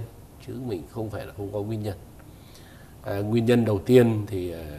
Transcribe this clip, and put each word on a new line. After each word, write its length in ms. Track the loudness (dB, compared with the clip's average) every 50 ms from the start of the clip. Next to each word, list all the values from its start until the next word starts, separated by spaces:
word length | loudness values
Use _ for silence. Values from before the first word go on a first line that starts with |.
| -4 -10 -16 -20 -20 -20 -20 -18 -14
chứ 80 | -12 -12 -10 -8
mình 160 | -6 -6 -8 -8 -10
không 200 | -10 -8 -8 -8
phải 160 | -8 -10 -12
là 60 | -12 -10
không 160 | -10 -10 -6
có 80 | -6 -6
nguyên 220 | -6 -4 -6 -6
nhân. 160 | -6 -6 -8 -10 -14 -20 -20 -20 -20 -20 -20 -20 -20 -20 -20 -20 -20 -20 -20 -20 -20 -20 -20 -14
À, 160 | -10 -6 -6 -4
nguyên 260 | -2 0 0 2 4
nhân 200 | 4 4 4 4
đầu 140 | 2 0 0
tiên 460 | 4 8 8 8 8 8 4 0 -4
thì, 240 | -6 -6 -6 -6 -6
ờ, 140 | -8 -10 -12 -12 -14